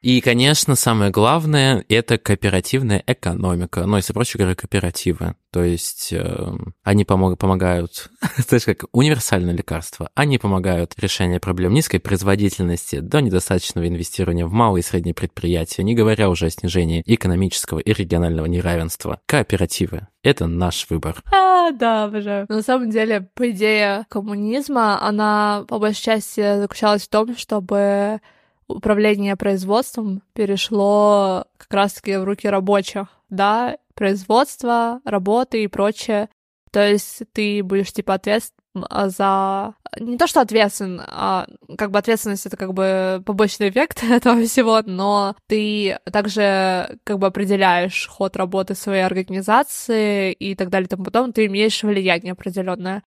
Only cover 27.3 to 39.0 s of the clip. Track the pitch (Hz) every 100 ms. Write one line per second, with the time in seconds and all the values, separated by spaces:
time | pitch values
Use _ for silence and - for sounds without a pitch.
27.3 | 233 - 214 180 202 202 202 202 214 _
28.3 | _ _ _ _ - 214 208 214 208 202
29.3 | 196 202 196 185 214 262 - 220 190 _
30.3 | - 202 196 - 214 202 208 208 202 196
31.3 | 185 - _ - 202 202 - 202 196 190
32.3 | 202 208 196 190 202 185 202 196 _ _
33.3 | 190 202 220 247 - _ - 202 196 185
34.3 | 220 285 - 240 233 233 247 - 202 190
35.3 | 226 254 226 208 175 202 208 - 208 214
36.3 | _ _ _ _ - 208 208 - - 220
37.3 | - 208 208 185 196 190 - 202 190 -
38.3 | 214 - _ _ 190 - -